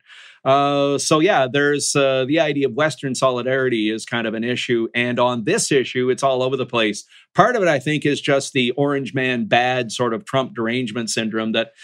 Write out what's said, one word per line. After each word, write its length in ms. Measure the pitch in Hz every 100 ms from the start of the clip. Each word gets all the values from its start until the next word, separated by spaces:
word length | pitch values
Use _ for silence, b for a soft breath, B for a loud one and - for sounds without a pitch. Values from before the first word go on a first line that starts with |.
| B B B B
Uh, 540 | 135 139 143 143 143 139
so 220 | - 156
yeah, 260 | 175 180 131
there's, 460 | 139 143 143 - 147
uh, 300 | 135 131 131
the 120 | 160
idea 280 | 156 143 135
of 80 |
Western 400 | 113 151 - 139
solidarity 760 | 123 131 123 123 135 131 117 107
is 140 | 113
kind 220 | - 120 113
of 80 |
an 100 | 110
issue. 440 | 117 123 - 117 113
And 240 | 120 123 123
on 260 | 123 123
this 280 | 107 214 -
issue, 380 | 147 120 127 127
it's 120 | 123
all 200 | 139 131
over 140 | 127 131
the 100 | 123
place. 380 | 117 110 104 - b b
Part 220 | - 208 240
of 60 |
it, 60 | 180
I 100 | 143
think, 260 | 147 151
is 160 | 147 139
just 320 | - 139 135
the 180 | 139 120
orange 420 | 120 143 143 131
man 320 | 135 131 123 107
bad 440 | 120 123 127 120
sort 220 | - 120
of 140 | 113 -
Trump 280 | 135 127
derangement 540 | 104 113 123 123 117 110
syndrome 440 | - 113 110 110
that, 200 | 110 113 B